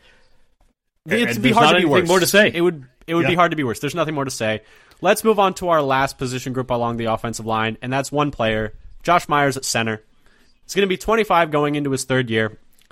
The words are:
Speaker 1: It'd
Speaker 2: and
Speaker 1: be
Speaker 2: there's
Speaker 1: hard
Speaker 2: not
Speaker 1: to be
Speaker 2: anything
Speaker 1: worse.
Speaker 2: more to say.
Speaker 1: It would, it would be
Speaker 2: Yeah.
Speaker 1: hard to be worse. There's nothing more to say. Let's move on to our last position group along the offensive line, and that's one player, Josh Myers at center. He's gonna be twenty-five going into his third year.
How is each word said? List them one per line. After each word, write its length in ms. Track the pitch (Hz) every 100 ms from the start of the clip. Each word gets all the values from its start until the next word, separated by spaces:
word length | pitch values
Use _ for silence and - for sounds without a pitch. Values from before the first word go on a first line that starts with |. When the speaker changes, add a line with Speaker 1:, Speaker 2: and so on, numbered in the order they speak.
| _ _ _ _ _ _ _ _ _ _ -
Speaker 1:
It'd 240 | 220 240
Speaker 2:
and 60 | -
Speaker 1:
be 120 | 240
Speaker 2:
there's 60 | 214
Speaker 1:
hard 100 | 156
Speaker 2:
not 60 |
Speaker 1:
to 20 | 175
be 60 |
Speaker 2:
anything 80 | 170
Speaker 1:
worse. 160 | 143 170
Speaker 2:
more 120 | 180
to 60 | 170
say. 260 | 202 202
Speaker 1:
It 80 | 165
would, 240 | 175 160 127 _ -
it 80 |
would 140 | 170 170
be 60 |
Speaker 2:
Yeah. 40 | 175
Speaker 1:
hard 140 | 170
to 40 | 156
be 60 |
worse. 160 | 131 107
There's 140 | 147 175
nothing 200 | 151 151
more 100 | 135
to 60 |
say. 320 | - 110 107 - - _ _
Let's 220 | 180 214
move 140 | 220 208
on 160 | 190 180
to 140 | 180
our 140 | 165
last 340 | 139 135 135 -
position 360 | 131 127 165
group 180 | 131 120
along 260 | 123 117 117
the 80 | 113
offensive 400 | 110 117 110 110
line, 320 | 110 110 110
and 100 | 123
that's 180 | 135 135
one 200 | 143 147
player, 420 | 127 113 110 107 - - -
Josh 260 | - 170 -
Myers 280 | 147 143 131
at 60 |
center. 380 | - 120 113 107 _ _ _ _ _ _
He's 100 | -
gonna 140 | 185 196
be 100 | 185
twenty-five 540 | - 226 208 175 165
going 240 | 147 147 147
into 160 | 143
his 140 | 131 -
third 260 | 131 123
year. 260 | 110 110 - - _ -